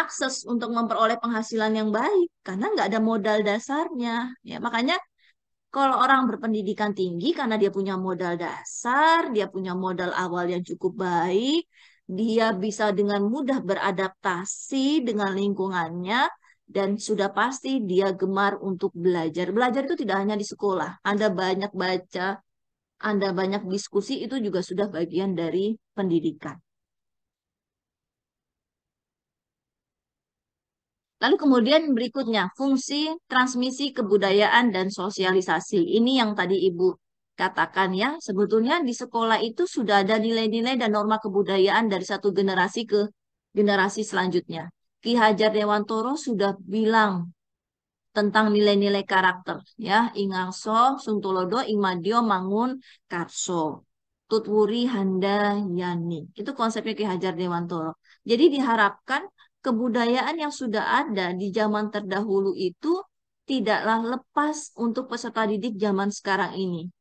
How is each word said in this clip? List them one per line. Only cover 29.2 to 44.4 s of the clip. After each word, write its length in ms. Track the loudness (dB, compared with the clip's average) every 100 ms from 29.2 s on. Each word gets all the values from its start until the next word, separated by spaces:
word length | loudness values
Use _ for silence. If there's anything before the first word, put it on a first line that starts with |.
| _ _ _ _ _ _ _ _ _ _ _ _ _ _ _ _ _ _ _ _
Lalu 160 | 2 4
kemudian 560 | 6 4 6 4 4
berikutnya, 560 | 0 -2 -4 -2 0 -2 -2
fungsi 560 | 0 0 0 -2 -2 -4 -2
transmisi 640 | 0 2 0 -4 -2 -4
kebudayaan 800 | -2 2 2 4 4 6 4 4
dan 160 | 0 -2
sosialisasi. 880 | -4 -6 -2 2 2 2 -2 0 0
Ini 400 | 2 4 4 2
yang 160 | 2
tadi 320 | 0 0 2 2
Ibu 320 | 2 0 0 _ _ _ -4
katakan 560 | -2 0 -2 0 0
ya, 240 | 0 -2 -2
sebetulnya 640 | -4 0 2 2 2 2
di 80 | 0
sekolah 480 | -4 -6 -2 2 2
itu 240 | 0 -2
sudah 400 | -2 0 2 4
ada 160 | 4 2
nilai-nilai 560 | 2 0 0 0 0
dan 160 | 0 0
norma 320 | 0 0 0
kebudayaan 640 | 0 0 2 4 4 4 2
dari 160 | 0
satu 320 | -2 -2 0
generasi 560 | 2 2 2 0 0 0
ke 160 | 0 0 -6 _ _ _
generasi 480 | 2 4 4 2 0
selanjutnya. 640 | -4 -2 0 0